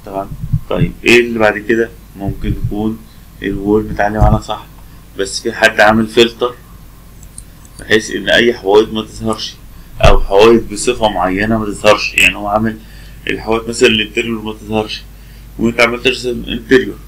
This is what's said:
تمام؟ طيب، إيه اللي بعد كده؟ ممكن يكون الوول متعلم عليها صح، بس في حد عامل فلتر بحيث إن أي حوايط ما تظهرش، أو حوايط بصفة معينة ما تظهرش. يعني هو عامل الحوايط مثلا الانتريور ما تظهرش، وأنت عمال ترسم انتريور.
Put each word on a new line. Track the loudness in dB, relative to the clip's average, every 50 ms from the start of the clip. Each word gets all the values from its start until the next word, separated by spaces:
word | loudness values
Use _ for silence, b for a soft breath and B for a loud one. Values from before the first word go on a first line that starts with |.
| -14
تمام؟ | -8 -8 -8 -8 -8 -10 -12 -6 -4 -4 -6 -4 -4
طيب، | 0 0 0 -2 -2 -2 2
إيه | 4 4 4
اللي | 4 2 0 2
بعد | 2 2 0 -2
كده؟ | -2 -2 0 0 0 -4 -6 -20 -20 -20 -14
ممكن | -8 -8 -8 -6 -6 -4 -4 -4 -4 -4
يكون | -4 -4 -4 -4 -4 -6 -8 -14 b b b b b -16 -10
الوول | -8 -6 -6 -4 0 2 2 2 0
متعلم | -2 -4 -2 -2 -2 2 2
عليها | 4 4 2 0
صح، | -2 -8 -10 -10 -10 -20 -20 -20 -20 -20 -20 -20 -20 -18 -8 -8
بس | -6 -6 -6 -8
في | -8 -8
حد | -2 0 0 0 4 4
عامل | 4 6 6 4 0
فلتر | 2 4 2 2 2 2 -4 -4 -4 -4 -10 -20 -20 -20 -20 -20 -20 -20 -20 -20 -20 -20 -20 -20 -20 -20 -20 -20 -20 -20 -20 -20 -20 -20 -18
بحيث | -2 2 2 2 2 -2
إن | -6 -4 0 2
أي | 2 4 4 2 0
حوايط | 0 0 4 6 6 4 4
ما | -4 -6
تظهرش، | -8 -8 -10 -6 -4 -4 -4 -4 -8 -14 -14 -18 -20 b b b b b b 4
أو | 6 6 6 6
حوايط | 4 4 4 6 6 8 6 4 2 -2
بصفة | -8 -4 -2 -2 -2 0 -2 -2
معينة | 0 0 -2 0 0 -2 0 0 0 -2
ما | -2
تظهرش. | -6 -8 0 2 2 2 2 0 -4 0
يعني | 0 0 0 0
هو | -2 -6 -2
عامل | -2 0 -2 -2 -6 -8 B B B B B B B B -8
الحوايط | -8 -8 -6 -4 -4 -4 -4 -4 -6
مثلا | -2 2 2 2
الانتريور | 2 0 -4 -4 -4 -6 -4 -4 -6 -8
ما | -8 -10
تظهرش، | -12 -12 -10 -4 -4 -4 -4 -4 -8 -14 -14 -18 b b b b b b b b -8 -4
وأنت | -4 -2 0 0
عمال | 0 0 0 -4
ترسم | -4 -4 -4 -4 -6 -6 -6 -6 -8 -8
انتريور. | -8 -10 0 2 2 2 2 0 -10 -12 -18